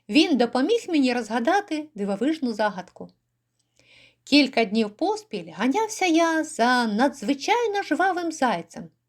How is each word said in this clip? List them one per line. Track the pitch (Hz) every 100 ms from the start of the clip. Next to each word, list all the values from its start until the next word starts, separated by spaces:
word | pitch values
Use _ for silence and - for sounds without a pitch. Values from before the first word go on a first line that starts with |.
| -
він | 226 370 254
допоміг | 233 247 294 466 -
мені | 320 254
розгадати | 247 226 233 240 392 403 302 302
дивовижну | 202 202 196 269 311 247
загадку. | 214 214 185 180 - 180 _ _ _ _ _ _ _ _ - - _
Кілька | - 285 269 233
днів | 220 220 208
поспіль | - 349 427 - 196 165 160
ганявся | 240 392 440 - 370
я | 320 330 320
за | 311 - 233 247 226
надзвичайно | 208 277 285 208 285 - 453 466 403
жвавим | 392 302 381 349 339
зайцем, | 311 254 175 170 - 165 _